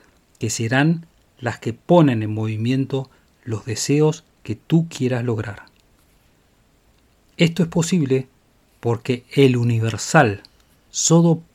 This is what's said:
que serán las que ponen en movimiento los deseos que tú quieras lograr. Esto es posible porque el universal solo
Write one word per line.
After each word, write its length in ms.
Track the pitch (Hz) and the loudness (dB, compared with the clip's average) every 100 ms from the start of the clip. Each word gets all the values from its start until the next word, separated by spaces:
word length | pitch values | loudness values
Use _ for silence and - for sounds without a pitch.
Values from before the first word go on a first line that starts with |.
| _ _ _ _ | _ _ _ _
que 120 | 113 | -8
serán 560 | - 113 131 151 165 - _ _ _ | -6 -2 0 2 0 -6 _ _ _
las 200 | 123 - | -8 -6
que 160 | - | -8
ponen 480 | 113 - 175 147 113 | -10 2 4 4 2
en 100 | 107 | -4
movimiento 800 | 107 110 110 113 131 131 135 131 _ _ _ | -6 -6 -4 -2 -2 -2 -6 -8 _ _ _
los 220 | - 110 - | -10 -10 -8
deseos 580 | 107 - 143 151 156 - _ | -8 -2 2 2 0 -10 _
que 140 | - 110 | -12 -12
tú 320 | _ 165 165 | _ 0 0
quieras 340 | - 127 123 | -4 -4 -2
lograr. 440 | 120 110 107 98 - _ _ _ _ _ _ _ _ _ _ _ _ _ _ _ _ - | -4 -4 -6 -12 -18 _ _ _ _ _ _ _ _ _ _ _ _ _ _ _ _ 0
Esto 260 | 170 165 | 0 2
es 60 | 175 | -2
posible 600 | 175 160 185 135 131 135 _ _ _ _ _ | 0 0 0 0 0 -2 _ _ _ _ _
porque 440 | 120 113 - 123 - | -4 -4 -4 -6 -4
el 260 | - 135 123 | 2 4 4
universal 840 | 120 113 113 110 - 165 123 98 - _ _ _ _ | 0 0 -2 -4 0 4 4 0 -12 _ _ _ _
solo 520 | - - 165 170 165 - | -6 2 4 4 0 -4